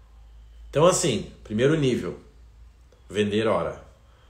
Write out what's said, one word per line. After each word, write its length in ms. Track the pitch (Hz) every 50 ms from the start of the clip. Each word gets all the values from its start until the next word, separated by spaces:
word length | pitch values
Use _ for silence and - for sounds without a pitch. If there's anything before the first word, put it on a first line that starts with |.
| - - - - - - - - - - - - - -
Então, 160 | - 139 156
assim, 460 | 180 180 - - 160 117 95 87 - - - -
primeiro 320 | - 107 107 127 147 160
nível, 420 | 160 143 131 117 98 85 87 78 - - - - - - - - - - - - - - - - - - -
vender 380 | 87 101 107 101 98 107 113
hora. 380 | 113 98 87 82 80 - - - - - - - - - - - -